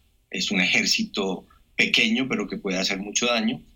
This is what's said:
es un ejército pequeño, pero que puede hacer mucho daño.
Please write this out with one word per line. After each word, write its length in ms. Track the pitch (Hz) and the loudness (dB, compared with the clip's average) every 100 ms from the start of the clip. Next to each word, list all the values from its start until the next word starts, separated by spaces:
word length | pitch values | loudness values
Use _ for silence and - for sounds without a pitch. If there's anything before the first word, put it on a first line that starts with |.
| _ _ _ | _ _ _
es 220 | - - | -6 -2
un 100 | 95 | 0
ejército 880 | 90 113 - - - 107 95 92 - _ _ - | 2 2 2 0 -2 -2 -2 -2 -8 _ _ -2
pequeño, 520 | 110 123 117 117 131 | 2 4 4 2 0
pero 180 | 107 95 | -2 -2
que 100 | 95 | -4
puede 200 | 98 92 | -2 -2
hacer 220 | 95 95 | -2 -4
mucho 260 | 101 - 120 | -4 -2 0
daño. 380 | 117 110 - - | 2 0 -2 -8